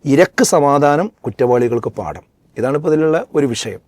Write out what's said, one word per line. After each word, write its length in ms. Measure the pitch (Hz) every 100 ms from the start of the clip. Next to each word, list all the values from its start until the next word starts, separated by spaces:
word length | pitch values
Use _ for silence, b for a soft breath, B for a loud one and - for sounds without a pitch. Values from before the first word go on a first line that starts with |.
ഇരക്ക് 400 | 147 139 - -
സമാധാനം, 640 | 262 175 143 143 143 147 202 _
കുറ്റവാളികൾക്ക് 640 | - 107 123 123 120 117 120
പാഠം. 340 | 107 85 76 _ _ _ -
ഇതാണിപ്പോൾ 300 | 120 147 160
ഇതിലുള്ള 360 | 156 156 160 -
ഒരു 120 | 151 147
വിഷയം. 340 | 113 117 95